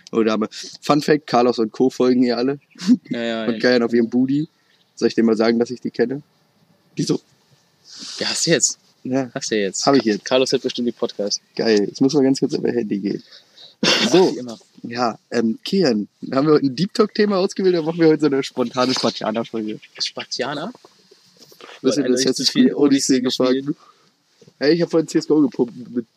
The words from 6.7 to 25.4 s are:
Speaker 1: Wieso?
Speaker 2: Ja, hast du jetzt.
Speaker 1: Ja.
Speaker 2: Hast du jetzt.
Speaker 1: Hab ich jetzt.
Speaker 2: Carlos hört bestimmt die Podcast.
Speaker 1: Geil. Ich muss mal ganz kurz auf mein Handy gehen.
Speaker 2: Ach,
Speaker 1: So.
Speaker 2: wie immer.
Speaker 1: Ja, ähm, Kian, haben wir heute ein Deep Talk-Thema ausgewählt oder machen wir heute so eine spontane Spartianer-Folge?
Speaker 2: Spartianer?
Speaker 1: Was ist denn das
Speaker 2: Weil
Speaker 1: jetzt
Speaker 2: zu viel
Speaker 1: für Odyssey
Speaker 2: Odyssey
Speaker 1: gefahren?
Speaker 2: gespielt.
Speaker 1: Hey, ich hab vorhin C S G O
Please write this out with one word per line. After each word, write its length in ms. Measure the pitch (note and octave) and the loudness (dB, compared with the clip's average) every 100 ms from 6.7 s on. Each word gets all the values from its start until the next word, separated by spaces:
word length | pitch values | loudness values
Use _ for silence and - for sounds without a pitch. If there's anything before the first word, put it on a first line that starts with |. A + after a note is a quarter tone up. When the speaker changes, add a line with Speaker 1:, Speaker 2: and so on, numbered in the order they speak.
| _ _ | _ _
Speaker 1:
Wieso? 260 | - - - _ _ _ _ _ _ - - - - | -6 -4 -4 _ _ _ _ _ _ -20 -20 -14 -8
Speaker 2:
Ja, 80 | - | -6
hast 180 | - - | -4 0
du 40 | |
jetzt. 260 | C#3+ - - _ _ | 0 0 -4 _ _
Speaker 1:
Ja. 260 | C3 C3 B2 | -4 -4 -4
Speaker 2:
Hast 160 | C3+ - | -8 -4
du 60 | G#2+ | -2
jetzt. 280 | F#2+ - C#3 | -2 -2 2
Speaker 1:
Hab 100 | C#3 | 4
ich 80 | |
jetzt. 200 | G#2+ G2+ | 2 -2
Speaker 2:
Carlos 280 | - C3 B2+ | 0 0 2
hört 100 | A#2+ | -2
bestimmt 240 | B2+ - A#2+ | -2 -4 -6
die 60 | |
Podcast. 480 | - A#2 - G#2 - _ - | -4 -6 -6 -6 -6 _ -4
Speaker 1:
Geil. 320 | A2+ G#2+ G2+ | 2 2 2
Ich 80 | - | 0
muss 140 | C3+ | 2
mal 80 | D3 | 4
ganz 160 | C3+ C3+ | 2 2
kurz 160 | C3+ | -2
auf 60 | D#3 | -2
mein 140 | - | -2
Handy 240 | A#2+ G#2+ G2+ | -2 -2 -4
gehen. 260 | G2+ G#2+ - - _ - - _ | -4 -6 -10 -20 _ -20 -20 _
Speaker 2:
Ach, 260 | - - - | -2 0 4
Speaker 1:
So. 220 | F3+ D#3+ | 4 4
Speaker 2:
wie 40 | A#2+ | 0
immer. 200 | B2 A2 _ _ | -10 -14 _ _
Speaker 1:
Ja, 340 | - A#2+ A#2 G#2 _ | -10 -4 -4 -4 _
ähm, 260 | A#2+ A2+ - | -2 -2 -4
Kian, 420 | - G3 D3+ G#2+ G2 _ - | -2 0 2 0 -4 _ -6
haben 160 | C3 D#3 | 0 2
wir 80 | |
heute 120 | D3+ C#3 | 2 2
ein 100 | B2 | -2
Deep 180 | G3 | -2
Talk-Thema 440 | - G#3+ - G#3 F#3+ | 0 0 0 0 0
ausgewählt 360 | F#3+ - F#3+ | -2 0 0
oder 80 | F3 | 2
machen 160 | D#3 E3+ | 0 4
wir 60 | D#3+ | 4
heute 140 | D3+ | 4
so 60 | D3 | 2
eine 160 | C3+ | 0
spontane 500 | - B2+ A#2+ B2+ B2+ | -2 -4 -2 0 0
Spartianer-Folge? 840 | B2+ A#2 - G#2+ A2 A#2 A2+ G#2+ A2 - - | 0 -2 -2 -4 -4 -6 -8 -8 -10 -14 -10
Speaker 2:
Spartianer? 760 | - B2 - - B2 D3 F#3+ - - _ _ _ _ _ - - - - | -10 -10 -10 -8 -6 -8 -10 -14 -20 _ _ _ _ _ -20 -20 -20 -4
Speaker 1:
Was 140 | C3 C#3+ | -2 0
ist 60 | |
denn 80 | B2+ | 0
das 80 | B2 | 0
Speaker 2:
Weil 40 | C3 | 0
Speaker 1:
jetzt 80 | C3 | -2
Speaker 2:
zu 60 | |
viel 240 | B2+ D3+ B2+ | 0 2 2
Speaker 1:
für 60 | C#3+ | 4
Odyssey 400 | C#3+ C3+ - C3 | 2 2 2 0
Speaker 2:
Odyssey 20 | |
Speaker 1:
gefahren? 340 | B2 - C3 | 0 0 0
Speaker 2:
gespielt. 220 | C3+ C#3+ - _ _ _ _ _ _ - - | 0 -4 -8 _ _ _ _ _ _ -20 -2
Speaker 1:
Hey, 160 | C#3 | 2
ich 80 | E3+ | 2
hab 80 | E3 | 2
vorhin 160 | E3 D#3 | 0 0
C 120 | D#3+ | -2
S 80 | - | 2
G 40 | |
O 80 | D3+ | 4